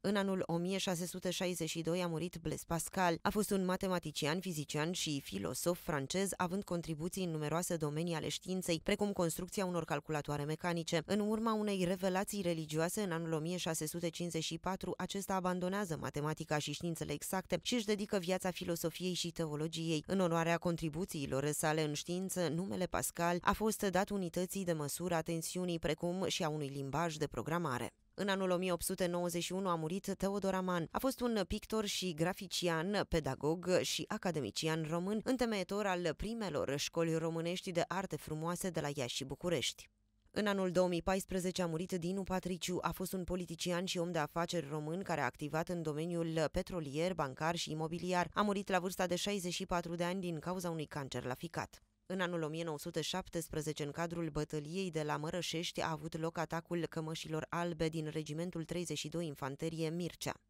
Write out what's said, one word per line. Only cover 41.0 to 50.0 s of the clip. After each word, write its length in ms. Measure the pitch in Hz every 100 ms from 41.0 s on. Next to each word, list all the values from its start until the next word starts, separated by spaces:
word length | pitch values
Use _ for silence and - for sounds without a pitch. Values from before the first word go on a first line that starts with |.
paisprezece 600 | 190 190 - 185 180 180
a 40 | 175
murit 260 | 160 185
Dinu 300 | 185 170 190
Patriciu. 560 | 180 185 175 180 - 180
A 100 | -
fost 220 | - 185
un 120 | 190
politician 600 | 170 185 175 165 180 170
și 140 | 190 180
om 140 | 170
de 60 | 170
afaceri 500 | 151 170 170 170 139
român 340 | 151 151 175
care 180 | 190 156
a 40 |
activat 440 | 127 - 151 156 175
în 140 | 175
domeniul 680 | 156 147 170 170 165 160 151
petrolier, 600 | 180 180 185 143 143 175
bancar 420 | 175 139 - 156 170
și 140 | -
imobiliar. 600 | 156 160 170 175 180 175
A 80 | -
murit 260 | 208 202 202
la 100 | 185
vârsta 280 | 180 180 180
de 100 | 175
șaizeci 360 | 208 202 175
și 140 | 170 185
patru 280 | 175 170
de 100 | 170